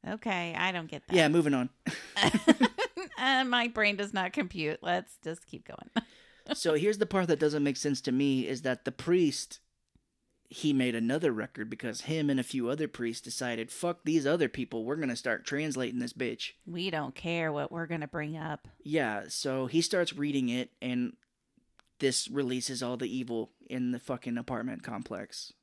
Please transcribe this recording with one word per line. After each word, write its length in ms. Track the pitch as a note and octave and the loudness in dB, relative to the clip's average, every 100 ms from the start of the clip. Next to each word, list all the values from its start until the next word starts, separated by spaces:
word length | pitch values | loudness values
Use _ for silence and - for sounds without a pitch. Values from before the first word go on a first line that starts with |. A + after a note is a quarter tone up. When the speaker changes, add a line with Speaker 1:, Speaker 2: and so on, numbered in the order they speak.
| - | -6
Speaker 1:
Okay, 460 | G#3+ A#3+ F#3 E3+ E3 | -6 -2 -2 -2 -2
I 160 | F#3 | -2
don't 160 | F3+ D#3+ | -2 -6
get 180 | D3 - | -10 2
that. 80 | F3+ | 6
Speaker 2:
Yeah, 120 | D3+ | 6
moving 260 | E3 D3+ | 6 4
on. 160 | C#3 B2+ _ - | 2 0 _ -8
<laughs> 140 | - - - | -8 -8 2
Speaker 1:
<laughs> 400 | G3+ - - - C4 - - - F#4 - | 4 4 6 6 6 2 -4 -2 -10 -2
Uh, 260 | B3+ C4 | 2 4
my 240 | C4 B3 A#3 | 4 2 2
brain 280 | A#3 G#3 G3+ | 2 2 2
does 180 | G3+ | -2
not 200 | F#3 F#3 | -2 -2
compute. 460 | A#3 F3+ F3+ D3+ D#3 | -2 -4 -2 -2 -2
Let's 340 | F3 F3 - - | 0 0 -2 -10
just 220 | D#3+ E3 - | -8 -8 -10
keep 180 | - - | -18 -14
going. 220 | - - - | -16 -6 -6
<laughs> 100 | - - - - - | -6 -20 -20 -20 -8
Speaker 2:
So 220 | - F3 D#3 | -2 2 4
here's 240 | G3 G#3 | 4 2
the 60 | G#3 | 2
part 200 | G3 F3 | 2 4
that 100 | D3 | 4
doesn't 240 | D3+ D3+ | 4 4
make 120 | C#3+ B2+ | 0 0
sense 240 | D3 C3+ | 0 0
to 100 | - | 0
me, 360 | B2+ C#3 C3 G#2 | 2 4 2 0
is 140 | B2 | -2
that 240 | C3+ B2 - | -2 -2 -4
the 60 | |
priest, 680 | B2 - F3+ E3 B2+ - - _ _ _ _ _ _ _ _ _ | -6 2 4 4 2 -8 -14 _ _ _ _ _ _ _ _ _
he 260 | - D#3 | -2 2
made 200 | C#3 B2+ | 4 2
another 380 | A2+ A#2 C#3+ E3 | 0 0 2 2
record 400 | A2 G#2 - A2 | 0 -4 -6 -8
because 300 | A2 B2 A2 | -6 -8 -8
him 280 | - D#3+ D3 | -4 0 2
and 100 | C3+ | 2
a 40 | |
few 260 | B2 C3+ A#2 | 0 -2 -2
other 180 | D3 D3+ | -2 -4
priests 340 | - A#2 A#2 | -2 -4 -4
decided, 480 | - - B2 A#2 A2+ | -8 -6 -4 -4 -6
"Fuck 320 | - F3 E3+ | -4 -4 -2
these 240 | - D#3+ C#3 | 2 2 4
other 200 | E3+ C#3 | 4 2
people, 380 | - B2 A#2 A2+ | 0 -4 -4 -2
we're 100 | D3 | -2
gonna 200 | C#3+ A#2 | -2 -2
start 280 | C3 A2 | -2 -2
translating 540 | - C#3+ D#3 C3 B2 B2 | -2 -4 -2 -2 -2 -2
this 160 | B2 | -6
bitch." 380 | - B2 A#2+ - - - | -4 -4 -4 -10 -12 -12
Speaker 1:
We 240 | E3+ F#3+ | -6 -2
don't 240 | D#3+ C#3 - | -2 -4 -6
care 360 | E3 E3+ D#3+ | -4 -2 0
what 200 | D3 C#3+ | -2 -4
we're 160 | E3 E3 | -4 -4
gonna 200 | E3+ - | -4 -4
bring 300 | E3+ D3+ D#3+ | -6 -6 -6
up. 300 | D#3 D3+ - - | -6 -8 -10 -16
Speaker 2:
Yeah, 400 | D3 D#3 B2+ G#2 G2+ | -2 0 2 -2 -6
so 380 | - C#3 C3 C3 | -4 -2 -2 2
he 160 | D#3 | 2
starts 320 | E3+ F#3+ E3+ | 2 2 0
reading 360 | - D3 C#3 B2+ | 0 0 2 2
it, 200 | A#2+ B2 _ | 0 -4 _
and 340 | B2+ B2 B2 - _ _ _ _ _ _ _ _ | -4 -2 -2 -6 _ _ _ _ _ _ _ _
this 300 | C3+ B2+ - | 2 2 -2
releases 540 | C3+ C3 B2+ B2 B2+ | -2 0 0 -2 -4
all 120 | A#2+ B2 | -4 -2
the 120 | B2 | -4
evil 420 | B2+ B2 A#2 A2 _ - | -4 -2 -4 -4 _ -10
in 240 | B2+ B2 | -2 -2
the 80 | B2 | -2
fucking 380 | - B2+ - A#2+ | -4 -6 -4 -4
apartment 460 | A2+ B2 B2 A2+ | -4 -4 -4 -8
complex. 680 | - G#2 - F#2+ G#2 - - - | -8 -8 -8 -8 -8 -12 -14 -18